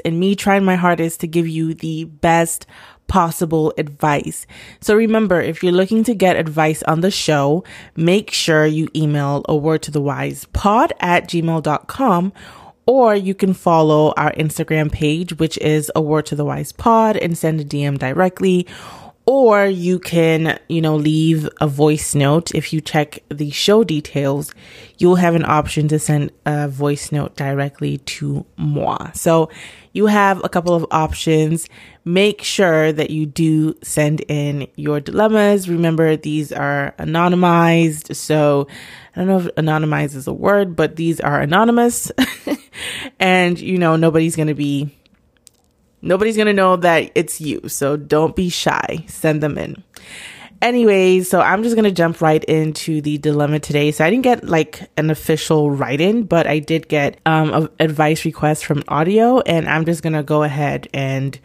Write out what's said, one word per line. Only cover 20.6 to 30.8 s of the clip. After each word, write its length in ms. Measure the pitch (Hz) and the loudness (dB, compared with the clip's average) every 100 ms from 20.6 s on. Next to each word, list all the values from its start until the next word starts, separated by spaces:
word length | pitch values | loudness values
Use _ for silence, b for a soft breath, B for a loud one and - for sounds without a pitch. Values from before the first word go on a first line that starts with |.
| - | -4
you 100 | 165 | -2
know, 160 | 160 156 | 0 0
leave 500 | 151 156 160 160 151 - | 0 2 2 2 -2 -2
a 60 | 151 | -2
voice 480 | 139 156 151 - | 2 2 2 -2
note. 400 | 147 139 160 165 | 0 2 2 0
If 180 | 165 - | -4 -4
you 80 | 160 | -6
check 420 | - 160 147 - - | -2 -2 -2 -8 -14
the 220 | 147 147 | -8 -6
show 340 | - - 214 | -2 2 4
details, 680 | 180 151 - 139 139 143 151 - B B B B | 4 -2 -2 -2 -2 -2 -6 -14 B B B B
you'll 200 | 175 180 | 4 4
have 180 | 175 | 4
an 100 | 170 | 2
option 420 | - 151 143 156 147 | 2 0 0 -2 0
to 100 | 151 | 0
send 340 | - 147 143 _ 147 | 0 0 -2 _ -4
a 200 | 147 147 | -4 -4
voice 460 | 135 143 143 - | -2 -2 -2 -4
note 240 | 147 139 - | -4 -4 -6
directly 640 | 139 139 139 - 147 143 | -4 -4 -4 -4 -6 -6
to 480 | - - 143 143 - - | -8 -8 -6 -6 -8 -6
moi. 540 | 151 143 - - - | -4 -2 -4 -6 -8
So 380 | - 175 165 156 B B B B | -4 0 2 0 B B B B
you 140 | 185 208 | 0 2
have 360 | 208 196 185 | 4 2 2
a 60 | - | -2
couple 260 | 180 175 | -2 0
of 120 | 170 | 0